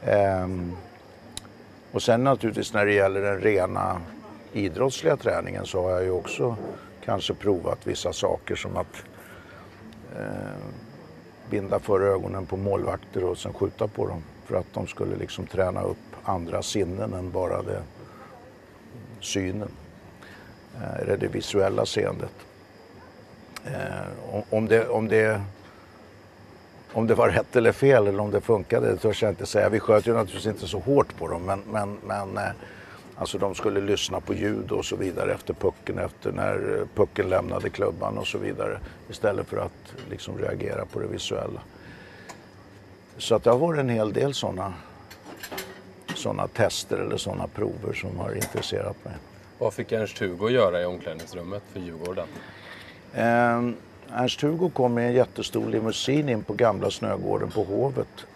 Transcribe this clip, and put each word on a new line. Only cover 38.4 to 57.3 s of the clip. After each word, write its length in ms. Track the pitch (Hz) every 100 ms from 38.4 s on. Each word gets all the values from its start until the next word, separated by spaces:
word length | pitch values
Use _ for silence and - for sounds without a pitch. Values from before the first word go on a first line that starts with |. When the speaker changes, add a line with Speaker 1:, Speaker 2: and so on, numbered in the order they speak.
| 50 - 50 101 - - -
Speaker 1:
istället 380 | - 107 101 95
för 100 | 101
att 360 | 90 - - - -
liksom 280 | 98 - 98
reagera 480 | 98 101 101 104 -
på 140 | -
det 80 | -
visuella. 540 | - - - - - - - - - - - - - - - - - - - - -
Så 180 | - 110
att 80 |
det 60 | 117
har 80 | 123
varit 220 | 165 156
en 100 | 131
hel 240 | 117 107
del 200 | 101 135
såna, 400 | 135 - 92 95 85 - - - - - - - - - - - - - -
såna 320 | 107 101 95
tester 500 | - 104 - - 98
eller 200 | 98 101
såna 300 | - 95 90
prover 460 | - 107 - -
som 260 | - 95 98
har 160 | - 95
intresserat 680 | - - - 101 98 101 -
mig. 80 | 78 - - - -
Speaker 2:
Vad 160 | 117
fick 180 | - 117
Ernst-Hugo 580 | 113 107 - 101 87 104
göra 320 | 127 101 87
i 40 | 90
omklädningsrummet 800 | 90 85 80 82 90 87 101 -
för 60 | 101
Djurgården? 480 | 87 80 87 92 85 - - - - - - - -
Speaker 1:
Ehm, 600 | 120 113 117 120 117 120 113 - - -
Ernst-Hugo 560 | 113 123 - 147 160 175
kom 240 | - 123
med 140 | 120 120
en 60 |
jättestor 560 | 123 120 - 104 107 110
limousin 600 | 113 110 104 - 139 147
in 140 | 113
på 100 | 101
gamla 380 | 104 117 98 101
Snögården 600 | - 110 98 95